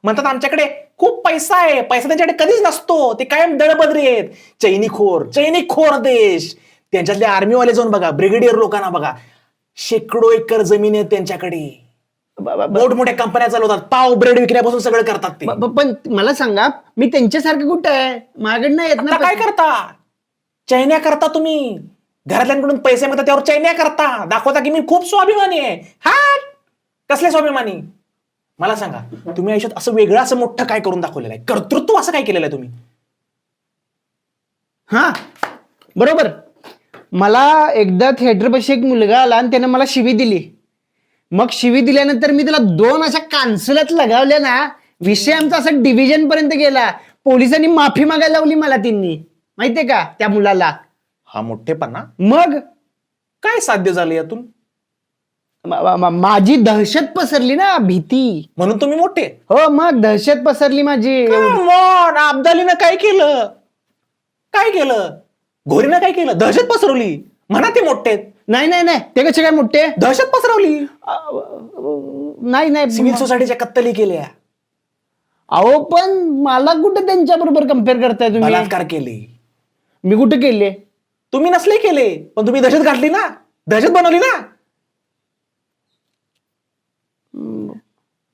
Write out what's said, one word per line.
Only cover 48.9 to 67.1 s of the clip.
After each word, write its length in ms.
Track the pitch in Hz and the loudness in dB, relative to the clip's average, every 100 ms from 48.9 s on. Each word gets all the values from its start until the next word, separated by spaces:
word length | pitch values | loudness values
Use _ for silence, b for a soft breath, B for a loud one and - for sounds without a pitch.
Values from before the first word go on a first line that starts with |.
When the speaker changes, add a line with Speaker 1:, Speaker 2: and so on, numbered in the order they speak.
| 208 185 156 160 _ _ - | -2 -4 -6 -12 _ _ -6
Speaker 2:
माहितीये 280 | 247 233 277 | -4 -2 -2
का, 220 | 226 160 - | -2 -4 -4
त्या 100 | 208 | -2
मुलाला. 480 | 202 202 190 165 156 _ _ _ _ | 0 0 0 -2 -4 _ _ _ _
Speaker 1:
हा 160 | _ 110 | _ -12
मोठेपणा? 640 | 113 110 - 156 127 131 - - | -10 -10 -8 -8 -8 -10 -16 -2
Speaker 2:
मग? 400 | 196 294 349 285 - _ _ _ _ _ _ _ | 2 4 2 0 -8 _ _ _ _ _ _ _
Speaker 1:
काय 180 | 427 466 | -4 -4
साध्य 320 | - 208 185 | -2 -2 -2
झालं 220 | 175 165 | -2 -2
यातून? 320 | 160 160 226 247 _ _ _ _ _ _ _ _ _ _ _ | -4 -6 -12 -16 _ _ _ _ _ _ _ _ _ _ _
Speaker 2:
मा-, 180 | 175 170 | -8 -2
मा-, 140 | 185 180 | 0 2
मा-, 240 | 180 170 | 0 2
माझी 360 | 196 208 196 285 | 2 4 4 4
दहशत 600 | 220 214 208 311 285 370 | 4 2 0 -2 -2 -4
पसरली 360 | 311 294 247 | -2 0 0
ना, 240 | 285 392 349 | 0 0 2
भीती. 760 | 190 180 156 254 247 160 151 - | 0 -2 -2 -2 0 -4 -10 -4
Speaker 1:
म्हणून 240 | 185 214 | -2 0
तुम्ही 180 | 285 311 | -2 0
मोठे? 460 | 381 381 165 - _ | 0 -2 -6 -10 _
Speaker 2:
हो, 200 | 240 311 | 2 4
मग 320 | 294 339 254 | 2 2 2
दहशत 420 | 214 208 247 285 269 | 2 2 0 2 0
पसरली 360 | 262 285 277 | 0 0 2
माझी. 440 | 285 269 240 262 233 | 0 0 0 0 2
Speaker 1:
Come 360 | 220 480 466 | 2 2 2
on, 540 | 349 359 370 370 339 294 | 4 4 4 4 4 2
अब्दालीनं 580 | 302 269 330 339 359 | 0 2 2 2 2
काय 220 | 349 339 370 | 2 2 2
केलं? 500 | 415 392 302 269 208 - _ _ _ _ _ _ _ _ _ | 2 2 2 0 -4 -10 _ _ _ _ _ _ _ _ _
काय 180 | 403 440 | 0 0
केलं? 480 | 381 269 226 170 151 _ _ _ _ 143 | 0 0 0 -4 -10 _ _ _ _ -2
घोरीनं 320 | 202 277 349 | 0 2 2
काय 120 | 370 | 2
केलं? 200 | 359 294 180 | 0 -2 0
दहशत 260 | 220 220 | 2 2
पसरवली. 680 | 480 453 403 262 208 | 0 2 2 0 -2